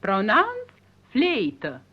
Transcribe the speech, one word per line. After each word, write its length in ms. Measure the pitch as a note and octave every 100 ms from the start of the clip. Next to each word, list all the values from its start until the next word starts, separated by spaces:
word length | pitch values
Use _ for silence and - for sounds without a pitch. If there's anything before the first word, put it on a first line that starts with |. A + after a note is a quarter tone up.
Pronounce 720 | - G3 G#3 G#3+ A4 B4 - - _ _ _
флейта. 680 | B3 F4 D#4+ D#3+ C#3+ D#3 C3 -